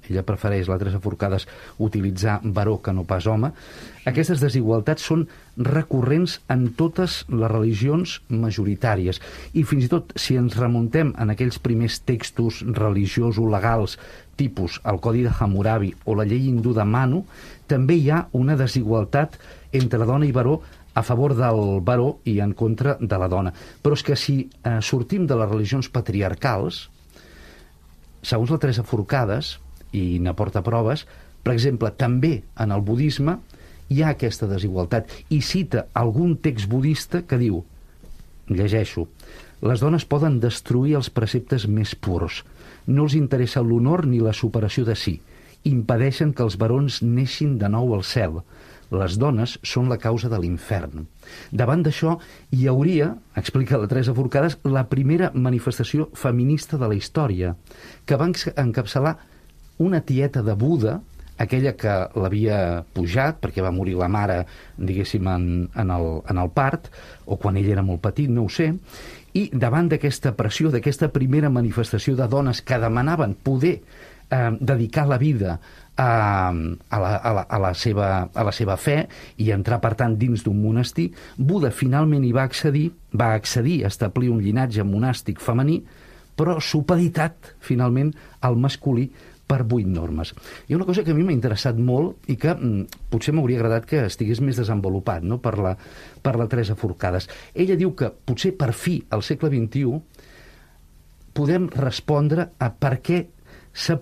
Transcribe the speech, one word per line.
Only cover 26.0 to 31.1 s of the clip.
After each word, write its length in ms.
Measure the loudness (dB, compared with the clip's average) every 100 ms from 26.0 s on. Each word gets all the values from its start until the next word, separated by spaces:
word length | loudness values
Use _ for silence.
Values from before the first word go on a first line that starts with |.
| -2 0 -2 -2 -2 -2 -2 -6 -14 -20 -20 -20 -20 -20 -20 -20 -20 -20 -20 -20 -20 -14
segons 280 | -4 0 0
la 100 | 0
Teresa 240 | 0 0
Forcades, 760 | 0 -2 0 0 0 -2 -4 -12 -16 -20 -8
i 260 | -4 -2 0
n'aporta 420 | -2 -2 -2 -2
proves, 420 | 0 0 0 -2 -6